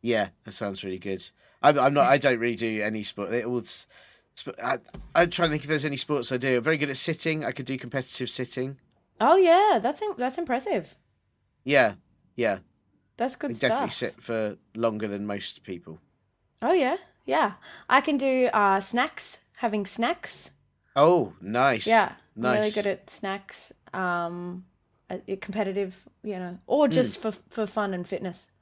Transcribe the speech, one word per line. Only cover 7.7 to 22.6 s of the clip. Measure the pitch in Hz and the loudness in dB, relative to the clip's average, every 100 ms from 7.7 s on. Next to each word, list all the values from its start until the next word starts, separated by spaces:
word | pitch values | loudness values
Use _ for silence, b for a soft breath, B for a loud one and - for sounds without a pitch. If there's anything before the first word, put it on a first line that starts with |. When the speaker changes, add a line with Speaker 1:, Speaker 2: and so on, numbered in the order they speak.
| 135 | -8
Speaker 1:
competitive | 127 135 127 - 127 | -4 -6 -6 -6 -4
sitting. | - 123 - 131 139 _ _ _ _ | -4 -4 -4 -6 -8 _ _ _ _
Speaker 2:
Oh, | 233 359 | 4 6
yeah, | 359 349 415 262 | 8 6 6 4
that's | 220 - | 0 -2
im-, | 415 349 | -6 -4
that's | 247 262 | -4 -4
impressive. | 339 247 262 262 156 _ _ _ _ _ _ _ | -4 -4 -2 -4 -4 _ _ _ _ _ _ _
Speaker 1:
Yeah, | 127 143 113 98 _ _ _ - | 2 4 4 2 _ _ _ -2
yeah. | 113 98 _ _ _ _ _ - | -2 -2 _ _ _ _ _ -6
Speaker 2:
That's | 254 254 | -6 -4
good | 233 | -8
Speaker 1:
I | |
definitely | 226 - 233 254 | -2 0 0 -2
Speaker 2:
stuff. | - 113 - | -4 -6 -8
Speaker 1:
sit | |
for | - 113 107 - _ 113 | -6 -4 -4 -6 _ -2
longer | 117 107 107 | -2 -2 -6
than | 101 104 | -6 -6
most | 101 - - | -6 -8 -12
people. | - 87 82 80 _ _ _ _ _ _ | -12 -12 -12 -20 _ _ _ _ _ _
Speaker 2:
Oh, | 254 | 0
yeah, | 370 254 359 - _ - | 2 2 -2 -8 _ -4
yeah. | 285 233 180 B B - | 0 0 -4 B B 0
I | 262 | 2
can | 277 285 | 2 0
do, | 269 262 247 | 2 2 2
uh, | 220 202 196 | 4 4 2
snacks, | 196 233 277 - - - _ - | 0 -2 -4 -4 -10 -10 _ -6
having | 233 208 196 | -2 -2 -4
snacks. | - 233 359 - - - _ _ _ _ - | -4 -4 -4 -8 -12 -14 _ _ _ _ 4
Speaker 1:
Oh, | 151 175 104 82 | 6 6 2 -6
nice. | 95 117 139 113 - | -4 2 2 2 4
Speaker 2:
Yeah, | 226 190 - _ - | 4 4 -4 _ -2
I'm | |
really | 247 | 2
Speaker 1:
Nice. | 214 | 4